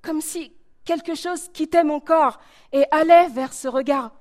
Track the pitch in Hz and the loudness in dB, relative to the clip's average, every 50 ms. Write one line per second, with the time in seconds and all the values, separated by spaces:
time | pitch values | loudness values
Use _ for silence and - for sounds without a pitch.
0 | - - 320 302 311 - - 349 311 - _ - _ _ _ _ - - 339 311 | -8 -6 -6 -6 -6 -6 -10 -10 -12 -12 _ -20 _ _ _ _ -6 -6 -6 -4
1 | - - 330 285 - 349 359 330 - - - - 311 311 - 339 339 302 302 294 | -4 -8 -10 -8 -6 -8 -8 -8 -10 -14 -8 -8 -6 0 2 2 2 2 -2 -6
2 | 294 - 320 320 302 254 - - - _ _ _ - _ - 277 277 - 311 311 | -2 0 2 2 2 0 -2 -6 -20 _ _ _ -18 _ 0 0 2 2 2 0
3 | 320 320 339 339 349 349 233 247 262 262 - - - 262 226 262 269 247 277 269 | 6 8 8 6 6 4 -2 -8 -8 -8 -10 -10 -10 -6 -4 -4 -2 -2 -2 -2
4 | 247 220 - - | -4 -8 -16 -20